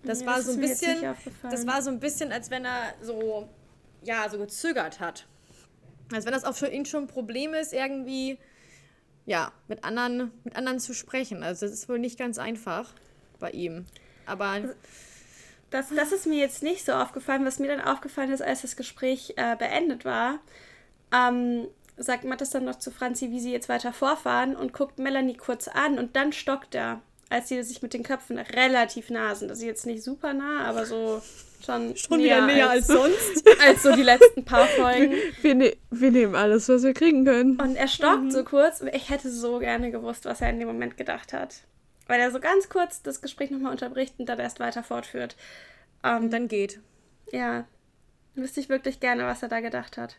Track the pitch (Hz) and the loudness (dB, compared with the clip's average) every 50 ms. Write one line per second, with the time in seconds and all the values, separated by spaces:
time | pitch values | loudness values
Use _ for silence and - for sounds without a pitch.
0 | _ 262 226 247 254 240 247 254 247 254 254 233 269 262 254 - 349 339 330 330 | _ -6 -6 -6 -4 -2 -2 -2 -2 -4 -4 -2 -2 -2 -2 -2 -2 -2 -2 -2
1 | 339 269 254 - - 262 - - - 247 240 247 240 247 262 277 262 277 262 233 | -4 -8 -8 -10 -14 -18 -18 -16 -10 -8 -8 -6 -4 -2 -4 -2 -2 -4 -8 -6
2 | 240 294 285 - 320 277 220 240 226 - 254 254 254 254 247 247 233 220 - - | -6 -6 -6 -6 -8 -6 -8 -10 -10 -8 -10 -8 -8 -6 -6 -6 -8 -10 -12 -14
3 | - 226 233 220 226 220 214 208 208 214 - _ _ _ _ _ _ _ _ _ | -12 -12 -8 -6 -6 -6 -6 -8 -10 -12 -20 _ _ _ _ _ _ _ _ _
4 | - 226 226 226 214 208 208 208 208 202 - - - 330 311 254 170 160 - - | -10 -6 -6 -4 -4 -6 -6 -8 -10 -10 -10 -8 -6 -4 -4 -4 -4 -6 -8 -10
5 | 185 170 - - - _ _ _ _ _ - _ _ _ _ _ _ - - - | -10 -10 -10 -12 -20 _ _ _ _ _ -20 _ _ _ _ _ _ -20 -20 -20
6 | - - 233 220 208 233 254 262 254 262 254 - 285 - - 269 285 277 - 302 | -18 -10 -10 -8 -6 -4 -6 -4 -4 -6 -6 -4 -6 -6 -6 -6 -8 -6 -6 -8
7 | 285 - - 254 240 214 233 254 285 311 320 311 320 302 - 262 262 269 277 269 | -8 -8 -10 -12 -10 -8 -8 -8 -6 -6 -6 -6 -6 -6 -6 -6 -6 -6 -8 -10
8 | 262 247 269 262 262 262 269 - _ _ _ _ _ _ _ _ _ _ _ _ | -10 -8 -8 -6 -6 -6 -8 -10 _ _ _ _ _ _ _ _ _ _ _ _
9 | _ _ _ _ _ - 196 170 160 - - _ _ _ 214 - - - 220 240 | _ _ _ _ _ -6 -4 -4 -4 -6 -10 _ _ _ -14 -10 -10 -8 -6 -6
10 | 247 247 240 247 254 233 233 - _ 240 - - 254 254 254 254 233 - 247 - | -4 -4 -4 -6 -8 -8 -10 -14 _ -12 -10 -8 -6 -6 -6 -6 -8 -10 -12 -14
11 | - - - 262 262 - 214 175 151 165 180 175 208 202 214 - - - 247 240 | -14 -8 -8 -8 -6 -6 -10 -10 -8 -8 -8 -6 -8 -10 -10 -12 -10 -8 -6 -6
12 | 240 247 240 - 254 247 226 - 247 220 233 220 - 196 170 180 240 - - - | -6 -8 -8 -8 -10 -8 -8 -8 -8 -10 -10 -10 -10 -10 -8 -8 -10 -12 -18 -20
13 | _ _ _ _ _ _ _ _ - - - - 175 170 165 170 180 - - - | _ _ _ _ _ _ _ _ -12 -12 -10 -8 -10 -10 -10 -12 -16 -18 -20 -20
14 | _ _ _ _ _ - 196 190 202 196 196 208 208 254 254 - _ - - - | _ _ _ _ _ -14 -10 -6 -6 -4 -4 -6 -6 -8 -12 -14 _ -20 -20 -20
15 | - - - - - _ - - - - - _ _ _ - 269 277 - 294 302 | -20 -20 -20 -20 -20 _ -20 -20 -20 -20 -20 _ _ _ -6 -6 -6 -2 -2 -2
16 | 294 294 392 392 - 330 311 294 285 277 - - - 311 359 381 - - 262 262 | 0 0 -2 -2 -2 -2 0 0 0 0 -2 -4 -4 -4 -4 -4 -2 -2 -2 -2
17 | 254 262 - 269 - - 269 269 269 262 262 - 277 277 285 269 - - 269 269 | -2 -4 -6 -10 -6 -4 -2 -2 -2 -4 -4 -4 -4 -4 -4 -4 -2 -4 -4 -4
18 | - 294 - - 269 262 269 269 - - 262 262 - 247 - - 247 - - - | -6 -12 -8 -6 -4 -4 -4 -4 -4 -4 -4 -6 -6 -12 -12 -12 -14 -14 -10 -6
19 | - 254 262 262 - - - - 233 233 233 226 233 - - 302 339 330 262 240 | -4 -4 -4 -4 -6 -12 -6 -4 -4 -4 -2 -4 -4 -4 -2 -2 -2 -2 -4 -4
20 | - 254 247 226 233 247 285 302 _ _ - - - - - - _ _ _ _ | -6 -6 -4 -2 -2 -4 -4 -6 _ _ -20 -20 -20 -20 -20 -20 _ _ _ _
21 | _ _ - 247 247 247 247 247 247 240 240 240 233 - - _ _ _ _ - | _ _ 2 2 2 2 2 0 -2 -2 -2 -4 -6 -10 -16 _ _ _ _ -10
22 | 247 - 247 240 - 262 254 254 285 269 - 269 262 254 254 - - 262 233 - | -4 -4 -4 -4 -4 -8 -8 -6 -8 -6 -4 -4 -4 -6 -8 -10 -12 -14 -10 -8
23 | 254 247 247 240 269 240 233 247 233 247 247 240 240 - 247 240 - 240 240 - | -6 -6 -6 -6 -6 -6 -6 -8 -6 -6 -6 -6 -4 -4 -6 -4 -4 -6 -6 -2
24 | 285 262 311 302 - 254 240 247 254 262 269 - 269 254 - - 277 277 - - | -2 -2 -2 -2 -2 -2 0 0 0 -2 -4 -4 -6 -10 -4 -4 -6 -6 -4 -8
25 | 262 277 269 269 262 262 240 - - - 247 240 - - - 262 277 302 294 - | -6 -2 -2 0 -2 -2 -4 -6 -6 -8 -6 -6 -8 -6 -2 -2 0 0 0 -2
26 | 247 240 - 269 277 302 294 - - - 269 269 - _ - - 226 - 233 226 | -4 -2 0 0 0 0 -2 -4 -4 -4 -4 -4 -6 _ -6 -6 -4 -4 -6 -8
27 | - _ _ _ _ _ - 151 - - 262 247 240 226 247 - - 233 - 240 | -12 _ _ _ _ _ -4 -4 -4 -4 -6 -6 -6 -8 -10 -10 -10 -8 -8 -8
28 | 233 - 269 254 - - 240 240 - - - 240 254 262 262 247 233 233 - 247 | -6 -6 -6 -6 -6 -10 -10 -10 -8 -6 0 2 4 4 4 4 2 2 -2 -12
29 | 226 - 240 226 220 214 208 202 208 - 208 226 226 233 220 - - 240 233 220 | -10 -6 -6 -4 -2 -4 -4 -6 -8 -10 -10 -10 -8 -8 -8 -8 -8 -8 -8 -8
30 | 220 254 269 302 - 302 277 269 277 285 294 294 - 233 226 226 220 226 226 226 | -8 -10 -10 -6 -6 -4 -4 -4 -4 -4 -4 -4 -4 -4 -4 -4 -4 -4 -6 -4
31 | 226 220 220 220 - - - - - - - - - - 247 240 233 233 247 - | -4 -4 -4 -6 -8 -14 -20 -20 -20 -20 -20 -16 -10 -6 -6 -4 -4 -6 -6 -8
32 | - - 330 320 302 - 269 254 - 269 285 277 269 254 247 247 240 - 370 - | -2 0 2 4 6 6 6 6 6 6 6 6 6 6 4 4 4 6 6 6
33 | 262 311 370 427 - - 381 311 - 427 480 - 285 277 269 - - 277 262 240 | 6 6 4 2 0 -2 -2 10 12 12 12 12 12 8 10 8 8 6 6 8
34 | 269 247 240 254 480 - 466 - 254 - - - 269 302 294 269 254 247 247 247 | 8 8 12 12 12 12 12 6 -6 2 6 6 6 6 6 4 4 4 6 4
35 | 285 285 269 381 427 339 - - - 311 269 254 269 226 - - - - - 233 | 4 4 4 0 -2 -2 -6 2 4 4 6 6 6 4 4 0 -10 -12 -2 2
36 | 247 269 240 254 233 202 185 - 202 208 214 226 214 - 254 247 247 269 262 - | 4 6 6 6 6 4 4 2 4 4 4 4 6 6 4 6 6 2 2 6
37 | 320 339 311 269 262 269 262 240 247 269 262 247 277 262 262 - 262 269 - - | 4 6 6 6 6 6 6 6 6 4 4 2 0 -2 0 0 0 -2 0 0
38 | 285 302 359 269 262 269 262 262 254 - - 277 294 330 320 - - 269 - 269 | 4 4 4 4 2 0 -2 -2 -2 2 4 4 4 4 4 -2 -8 -6 -6 -6
39 | 262 - 277 277 - 262 240 240 233 240 240 240 247 240 233 233 247 240 226 233 | -6 -6 -8 -6 -6 -8 -10 -6 -6 -4 -4 -4 -2 -2 -2 -2 -4 -4 -6 -6
40 | 233 233 233 - - - 240 - 254 233 233 233 233 226 226 233 247 240 - - | -8 -8 -10 -10 -8 -8 -6 -4 -2 -2 -2 -2 -6 -6 -6 -6 -6 -8 -8 -10
41 | - - - - - - 269 - - - - - _ _ _ _ _ _ _ _ | -8 -8 -8 -8 -8 -10 -8 -8 -8 -10 -12 -20 _ _ _ _ _ _ _ _
42 | - _ 247 240 240 247 247 262 269 311 370 392 392 - - 370 349 349 - - | -6 _ 0 0 0 0 -2 -4 -2 2 2 2 2 0 -2 -2 -2 -2 -4 -12
43 | _ 277 269 - - 269 - - 285 277 277 269 262 262 262 262 262 247 254 262 | _ -10 -10 -10 -12 -14 -8 -8 -8 -6 -6 -6 -6 -6 -6 -6 -8 -8 -6 -6
44 | 262 262 _ _ 247 240 247 233 240 233 - - 240 233 233 240 233 - 240 240 | -6 -6 _ _ -8 -8 -6 -6 -6 -10 -8 -8 -8 -8 -6 -8 -10 -8 -10 -10
45 | 233 - - 247 247 233 - _ - - - - - - - _ _ _ _ _ | -10 -10 -10 -10 -10 -10 -12 _ -20 -20 -20 -20 -20 -20 -20 _ _ _ _ _
46 | - 247 233 233 226 226 226 233 247 226 220 202 196 196 - - - _ _ _ | -2 -2 0 0 0 -2 -2 -2 -4 -4 -2 -4 -4 -4 -6 -14 -20 _ _ _
47 | _ _ _ _ _ - - 254 247 240 240 240 240 _ _ _ _ _ _ _ | _ _ _ _ _ -10 -8 -6 -4 -4 -6 -6 -10 _ _ _ _ _ _ _
48 | _ _ _ _ _ _ _ 269 254 262 - - 269 - 269 269 262 269 262 - | _ _ _ _ _ _ _ -10 -10 -8 -8 -8 -4 -2 -4 -2 -2 -6 -6 -4
49 | - 247 247 240 247 247 240 240 - 226 233 226 226 233 226 247 233 - - - | -2 -2 -2 -2 -2 -4 -6 -6 -6 -6 -6 -6 -6 -6 -8 -8 -10 -10 -14 -14
50 | 240 233 - | -14 -14 -14